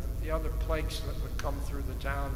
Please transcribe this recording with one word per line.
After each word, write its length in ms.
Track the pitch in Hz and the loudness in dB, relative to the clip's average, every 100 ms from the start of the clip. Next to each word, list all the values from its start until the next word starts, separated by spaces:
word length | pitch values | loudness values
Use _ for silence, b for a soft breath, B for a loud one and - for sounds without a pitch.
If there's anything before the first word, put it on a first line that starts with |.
| - - | 0 0
the 80 | 160 | 0
other 200 | 160 156 | 2 2
plagues 500 | 151 - 160 156 - | 0 2 2 2 0
that 200 | - 135 | -2 0
would 140 | - - | 0 0
come 220 | - 139 - | 0 0 0
through 160 | 143 | 0
the 120 | 131 | -2
town 400 | 123 139 143 139 | -2 -2 0 0